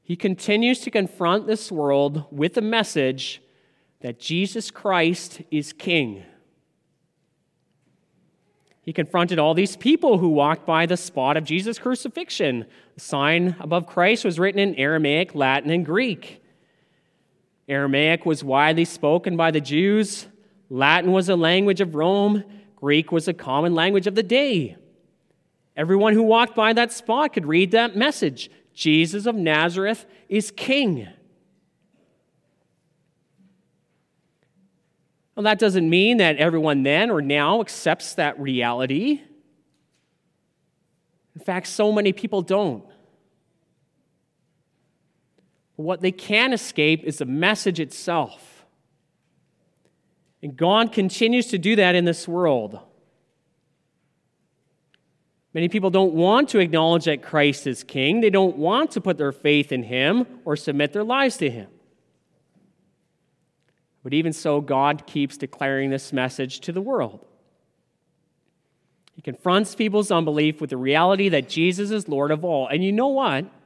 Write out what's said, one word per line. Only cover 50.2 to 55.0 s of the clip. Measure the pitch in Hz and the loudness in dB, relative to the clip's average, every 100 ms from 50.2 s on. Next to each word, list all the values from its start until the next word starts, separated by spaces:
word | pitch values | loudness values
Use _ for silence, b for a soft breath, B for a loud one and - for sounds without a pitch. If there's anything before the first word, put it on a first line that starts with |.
| _ _ | _ _
And | 147 131 | -16 -2
God | 170 208 226 | 2 4 2
continues | 220 190 - 226 247 240 | 0 -2 0 2 2 0
to | 190 | -2
do | 175 208 | 2 4
that | 185 180 | 4 4
in | 175 | 2
this | 165 - | -2 -4
world. | 170 175 127 104 104 - _ _ _ _ _ _ _ _ _ _ _ _ _ _ _ _ _ _ _ _ _ | 0 2 2 -2 -12 -20 _ _ _ _ _ _ _ _ _ _ _ _ _ _ _ _ _ _ _ _ _